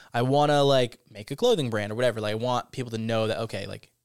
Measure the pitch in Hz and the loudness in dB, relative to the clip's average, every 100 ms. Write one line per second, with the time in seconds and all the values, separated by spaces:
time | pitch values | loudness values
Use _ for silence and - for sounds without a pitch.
0 | - 139 131 143 147 147 139 135 120 - | -6 -2 2 4 4 4 4 4 2 -4
1 | _ 104 - 143 240 202 123 107 104 110 | _ -16 -12 0 2 2 0 -2 -2 0
2 | 127 110 104 110 123 123 - - 120 113 | 0 0 -2 -2 -2 -2 -4 -8 -8 -6
3 | 113 113 110 - 113 98 101 104 - _ | -2 0 0 -2 -6 -8 -10 -12 -18 _